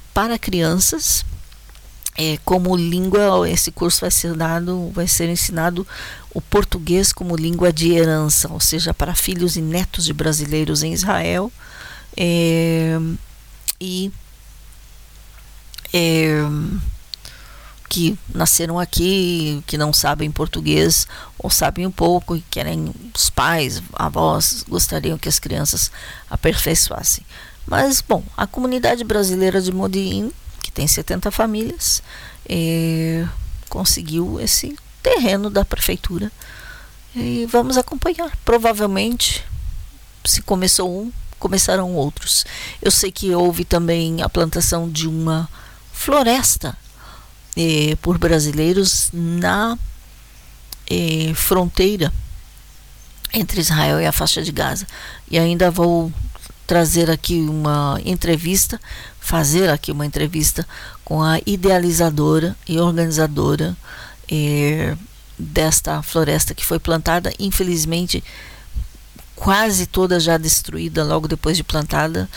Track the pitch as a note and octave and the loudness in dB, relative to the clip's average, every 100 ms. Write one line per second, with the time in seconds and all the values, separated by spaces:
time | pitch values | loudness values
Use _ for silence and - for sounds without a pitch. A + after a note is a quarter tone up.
0 | - - A3+ A#3 - F3+ D#3+ F3 - D#4 | -4 -2 -2 -2 -2 0 2 2 0 0
1 | - - - - - - - - - - | 0 -2 -2 -8 -12 -20 -20 -20 -20 -16
2 | - - D#3 D3+ - F#3 F3+ F3+ E3+ F3 | -10 -4 -2 -2 0 2 4 2 2 0
3 | F#3 G3+ G3+ F#3 E3+ E3+ - - E3+ - | 2 4 4 4 2 2 -2 0 0 2
4 | F3+ - E3+ D#3+ E3 E3 F3 F3+ E3+ E3+ | 2 0 0 -2 0 0 -2 -4 -4 -2
5 | F3 - E3+ F3 - E3 E3 F3 - - | 0 0 0 0 -2 0 0 -2 -6 -10
6 | - - - - - G3+ G#3 F3+ D#3+ F3 | -14 -14 -10 -10 0 2 2 -2 0 2
7 | - - F3+ E3 D#3+ F3 C4+ - E3 E3+ | 2 0 -4 -2 -2 2 2 4 4 6
8 | D#3+ D#3 D3+ - F3 E3 - D#3+ E3 - | 4 4 2 2 0 0 0 0 -2 0
9 | D3 F3 - F3+ F3 E3 D#3+ F3 F#3 - | 0 0 0 0 0 0 0 0 -2 -2
10 | D#3+ D3+ D#3 D3+ D3 D#3 D#3 D3+ D#3 E3+ | -2 0 0 0 0 0 0 0 -2 -2
11 | F#3+ F3 E3 F3 G#3+ - - - - - | 0 0 0 0 -2 -8 -18 -18 -18 -18
12 | - - F3 E3+ E3 E3 E3 E3 D#3+ D#3+ | -14 -2 0 2 4 4 2 2 2 0
13 | D#3+ E3+ - - - - - - F#3 F#3 | -2 -4 -10 -20 -20 -12 -12 -8 -6 -4
14 | G3 - - - - - - - - - | -4 -8 -16 -20 -20 -20 -20 -20 -20 -20
15 | - - - - - - - - - F3 | -20 -20 -20 -20 -20 -20 -18 -16 -4 0
16 | E3+ D#3+ D#3+ D3+ D3+ D3 D#3 - - - | 2 4 4 2 0 -2 -2 -2 -4 -6
17 | - - - - - - - - - F3 | -12 -18 -18 -18 -20 -20 -20 -20 -6 0
18 | E3 G#3 - - E3 - E3 E3+ F3 - | 0 0 -6 -2 2 2 0 -2 -2 2
19 | F3 G3 F3+ E3+ D#3 D3 - D3+ D3+ D3 | 2 4 2 0 0 -2 -4 -2 2 2
20 | D3 D3 D3+ - D#3+ E3 D3+ D#3 E3 D#3+ | 2 0 -2 -2 -2 -2 2 4 4 2
21 | - - - - F#3+ - E3 - F#3 - | 0 -8 -16 -10 -2 2 2 0 -4 2
22 | E3+ F3+ - E3 - - D3+ D#3+ D#3 - | 2 2 0 -4 -4 -6 -4 -4 -4 -8
23 | A#3 - - - C3+ E3 C3+ - F3+ - | -8 -2 0 2 2 2 0 -4 -8 -4
24 | D#3+ D#3 D#3+ D#3 D#3 - - F3 - - | -2 2 2 2 0 -2 -4 -2 0 -2
25 | D#3+ D#3 D#3+ D3 - - D3+ - - - | -2 -4 -2 -2 0 0 0 -2 -4 -6
26 | - - - - - D#3+ D3+ D#3+ - - | -16 -18 -8 0 0 2 2 2 2 0
27 | - - - - - - - - C#4 C4 | -2 -2 -4 -18 -20 -14 -2 2 2 2
28 | - F#3+ - - G3+ - B3+ B3+ A#3+ A#3+ | 0 0 0 -4 -4 -2 -2 2 2 2
29 | A3 G#3 F#3+ F#3 F#3+ F#3+ F#3 F#3 G3 F#3+ | 0 0 2 2 2 2 0 0 -2 -2
30 | F#3+ G3 A3 - - - - - D3+ - | -2 -2 -4 -8 -14 -12 -10 -2 0 0
31 | D#3 F#3 G#3 - A3 G#3+ A3+ F4 - - | 0 -2 0 0 0 0 -4 -4 -2 -2
32 | - - - - - E3+ E3 E3 E3 D#3+ | -4 -16 -18 -16 -4 -2 0 0 0 0
33 | D#3+ E3 E3+ - - - - - F#3+ - | 0 0 -2 -4 -6 -8 -8 -2 0 0
34 | E3 D#3+ F#3 - A3 - C4 D4 - - | -2 -2 -2 -2 -2 -2 -2 -10 -16 -4
35 | - A#4+ A#3 G3 G#3 G3+ G3 - - F3+ | 2 4 4 2 0 0 0 0 -2 -2
36 | - F3 G#3 - - - - - - - | -4 -4 -6 -8 -18 -18 -18 -18 -20 -20
37 | - A#3+ A#3+ A#3+ A#3 A#3+ B3+ B3+ - C4+ | -12 -8 -4 -2 2 2 4 2 0 -2
38 | - E4 E4 - - A#3 A3+ G#3 G#3 G3 | -2 -2 -4 -2 4 4 4 2 0 2
39 | G#3+ B3 - - - - - - - - | 0 0 0 -2 -6 -8 -6 -8 -10 -16
40 | - - - - - F#3+ F#3 - F#3 F3+ | -20 -6 0 0 2 0 2 2 0 -2
41 | A#3 - - - F#3 F#3+ - F#3+ F#3 F3 | -6 -8 -10 -6 -2 0 2 2 2 0
42 | C#3+ - - - - - - - G#3+ - | -2 -4 -2 -2 -2 -8 -12 -2 2 2
43 | G3 - G3 F3 F3 E3+ F3 F3 E3+ E3+ | 0 -2 0 4 2 2 0 2 2 2
44 | E3 E3 - F3+ E3 E3+ - E3+ E3+ D#3 | 0 -2 -2 0 0 2 0 0 -2 -2
45 | D#3+ D#3+ D#3+ D#3+ D#3+ - - - - - | -2 0 0 0 -2 -8 -18 -20 -16 -8
46 | - C#4+ A#3 B3+ A3 - C#3+ - - - | 2 4 4 4 2 0 -4 -8 -16 -20
47 | - - - - - - E3 D#3 D3+ D#3 | -20 -20 -20 -20 -8 0 2 2 2 0
48 | E3 F3 E3+ D#3+ D3+ D3 D#3+ F#3 F#3 - | 0 2 4 4 2 2 2 4 2 2
49 | - E3+ E3 F3 F3+ F#3+ A3+ A#3 - - | -2 -2 -2 0 0 0 0 -2 -6 -10
50 | - - - - - - - - - F3 | -18 -20 -20 -20 -20 -20 -18 -14 -4 -2
51 | E3 D#3+ D#3+ D#3+ - F#3 F3+ - F#3+ G#3 | 0 0 0 0 2 2 2 4 4 4
52 | C#3+ - - - - - - - - - | 0 0 -4 -12 -16 -20 -20 -20 -20 -20
53 | - - - A3+ F#3 - D#3 D#3 D3+ D3+ | -20 -12 -6 -2 0 0 2 2 2 2
54 | D#3+ - D#3+ - D#3+ D3 C#3+ - - - | 2 2 0 0 -2 -2 -2 -4 -8 -12
55 | - - - E3 E3 E3+ F3+ F3 E3+ E3+ | -16 -18 -2 2 2 4 4 4 4 4
56 | E3 D#3+ - - - - - E3+ D#3+ C#3+ | 2 -2 -6 -8 -16 -14 0 4 4 4
57 | E3 D#3+ - E3+ D#3 D#3 D3+ D3 C#3+ C3+ | 4 2 0 0 0 0 2 2 0 0
58 | - F3+ E3+ D#3+ E3+ F#3+ - E4 - - | -2 -2 0 0 2 0 0 -4 -10 -16
59 | - - - E3 C#3+ E3 F#3+ D3 - D3 | -16 -10 -2 2 4 4 4 2 -2 -4
60 | D3 - D#3 E3 D3+ - E3+ - - - | -4 -2 -2 0 0 0 -6 -10 -16 -16
61 | - D#3 D#3+ D#3+ - G3+ F#3+ F#3 F3 E3 | -4 0 2 2 0 2 4 4 4 4
62 | E3 D3+ D3+ D#3 E3+ - - E3 F3 E3 | 2 4 4 4 2 -4 -2 2 2 2
63 | E3 D#3 D#3 D3 C#3+ D3+ D#3+ F3+ - - | 2 2 0 2 0 2 0 -4 -10 -16
64 | - - - D#3 D3 D3 D3 D#3 B2 E3 | -18 -18 -4 -2 0 2 2 0 -2 -4
65 | G3+ - - - D#3+ D3+ D#3 - - D#3 | -10 -18 -18 -12 -4 0 2 2 0 -4
66 | - E3 D3+ D3+ - - - E3 - E3 | -2 0 2 2 0 -4 -2 -2 0 0
67 | D#3+ E3+ F#3 - G3 F#3+ F#3 F3 D#3 E3 | 2 0 0 -4 -2 0 0 0 0 -2
68 | F3+ - - - - - - - - - | -2 -4 -6 -14 -18 -18 -10 -8 -8 -10
69 | - - - - - G3 A3 F#3+ F3+ F#3 | -20 -20 -20 -4 2 4 4 0 0 0
70 | F#3 F3 E3 E3 D#3+ D#3+ - D#3+ E3 D#3+ | 2 4 4 2 2 0 0 -6 -4 -2
71 | D3+ D#3 D#3 D#3 D3+ F#3+ - D#3 D3+ D3 | 0 0 0 -2 0 -2 0 -2 0 0
72 | D#3 E3+ F#3+ | 0 -2 -6